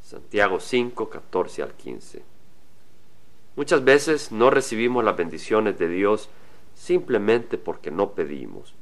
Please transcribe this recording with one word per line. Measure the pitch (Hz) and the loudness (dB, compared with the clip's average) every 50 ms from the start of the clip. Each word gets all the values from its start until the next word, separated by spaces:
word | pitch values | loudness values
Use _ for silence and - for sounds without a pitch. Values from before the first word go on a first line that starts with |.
| - | -14
Santiago | - - - - - - 104 104 98 95 87 | -12 -12 -12 -12 -2 4 4 4 4 4 0
cinco, | - - - 123 120 123 120 - 110 - | -2 0 2 2 2 0 -2 -6 -6 -6
catorce | - - - - - 92 87 - - - 73 | -6 -10 -10 -2 0 0 0 0 -4 -8 -8
al | - | -8
quince. | - - - - 60 55 - - - - - - - - - - - - - - - - - - - - - - - - - - - - - - - | -8 -12 -10 -10 -10 -10 -10 -12 -14 -14 -14 -14 -14 -14 -14 -14 -14 -14 -14 -14 -12 -12 -12 -12 -12 -12 -14 -14 -14 -14 -14 -12 -12 -12 -12 -10 -6
Muchas | - 143 139 180 147 127 | -6 0 4 4 6 8
veces | 131 135 147 143 160 156 143 - - 113 | 8 8 8 6 4 0 0 0 -4 2
no | 107 117 135 | 6 8 8
recibimos | 135 135 131 - 117 110 117 120 123 123 113 | 8 6 2 0 -2 2 2 2 2 4 4
las | 107 92 | 2 2
bendiciones | - 85 82 80 80 - - 110 107 110 104 95 - | 2 -2 -2 -4 -10 -2 2 2 4 4 2 0 0
de | 87 | 0
Dios | 82 87 92 98 101 107 107 - - - - - - - - - - - | 0 2 2 4 4 2 2 0 -10 -12 -14 -14 -14 -14 -14 -14 -14 -14
simplemente | - - - 175 180 175 - 127 104 101 104 117 120 120 - 117 | -14 -2 0 0 0 2 2 0 2 4 4 2 2 2 -4 -6
porque | - - - 80 - - 80 | -6 -4 -8 -8 -8 -8 -6
no | 73 90 101 95 | -2 -2 -2 -2
pedimos | - - 82 71 73 69 60 - 50 50 - - - - | 0 -4 -4 -4 -4 -8 -8 -10 -12 -12 -12 -12 -14 -14